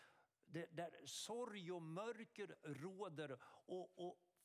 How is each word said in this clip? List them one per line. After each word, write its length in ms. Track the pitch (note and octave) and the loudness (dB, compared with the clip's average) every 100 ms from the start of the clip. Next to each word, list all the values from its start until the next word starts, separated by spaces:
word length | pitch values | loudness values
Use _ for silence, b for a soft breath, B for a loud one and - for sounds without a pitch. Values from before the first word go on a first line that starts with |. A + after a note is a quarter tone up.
| B B B _ - | B B B _ -2
där, 220 | D#3 E3+ | 0 0
där 340 | D#3+ E3+ - C#3+ | 0 0 -2 -4
sorg 640 | - - A#3 A#3+ G#3 E3+ | -2 2 2 2 2 2
och 100 | F3+ | 2
mörker 760 | D#3+ E3 A3+ A3+ A3+ - G3 - | 2 2 2 0 -4 -4 -4 -2
råder 760 | D#3+ C3+ E3+ F#3+ G3+ D3+ D3 C#3+ | -2 0 0 0 0 0 0 -2
och, 640 | - - - F#3 F3+ - F3+ | -6 -14 -2 0 0 0 -2
och 120 | - - _ | -2 -12 _